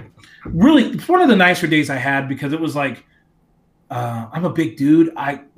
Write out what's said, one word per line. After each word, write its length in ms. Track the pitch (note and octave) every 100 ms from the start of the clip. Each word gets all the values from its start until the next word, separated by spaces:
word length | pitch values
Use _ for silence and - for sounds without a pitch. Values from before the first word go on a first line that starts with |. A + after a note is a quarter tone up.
| - _ - - -
Really, 380 | D#3+ C4 D4
it's 220 | - D#3+ -
one 120 | F4+
of 80 | D#4
the 80 | F#3+
nicer 300 | F3+ F3 E3
days 240 | D3+ C#3+
I 60 | C3
had 300 | C#3 C#3 C3+
because 280 | C3 C#3+
it 60 | D#3+
was 140 | D#3
like, 300 | C#3+ C#3 A#2 _ _ _ _ _ _ _ _ -
uh, 380 | B2 A#2+ A#2 A2+
I'm 140 | D#3+ F3+
a 40 |
big 280 | D#3+ D3+ -
dude. 340 | C#3+ E3 D#3+
I, 280 | - C#3 C#3 -